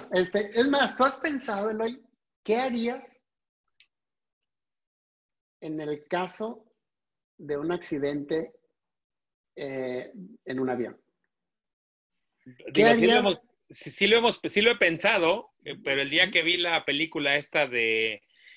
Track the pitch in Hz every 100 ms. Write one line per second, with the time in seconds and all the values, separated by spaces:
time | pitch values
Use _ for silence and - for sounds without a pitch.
0 | - 185 180 208 208 233 277 285 247 -
1 | 269 269 330 269 240 202 214 220 226 254
2 | _ _ _ _ - 226 262 233 233 269
3 | - - _ _ _ _ _ _ _ _
4 | _ _ _ _ _ _ _ _ _ _
5 | _ _ _ _ _ _ 160 156 147 147
6 | - 175 180 - 220 240 _ _ _ _
7 | _ _ _ - 147 143 160 175 - 147
8 | 143 147 143 160 165 _ _ _ _ _
9 | _ _ _ _ _ - 139 135 127 127
10 | - 202 185 - - 131 131 123 107 -
11 | _ _ _ _ _ _ _ _ _ _
12 | _ _ _ _ 127 123 - 156 226 233
13 | - 240 202 165 _ _ _ 143 143 -
14 | 196 233 226 - 160 208 226 226 175 160
15 | 202 214 165 208 - _ - 170 143 135
16 | 139 165 185 175 165 175 170 165 - 143
17 | 160 160 143 143 - 160 139 120 113 110
18 | 113 104 _ _ -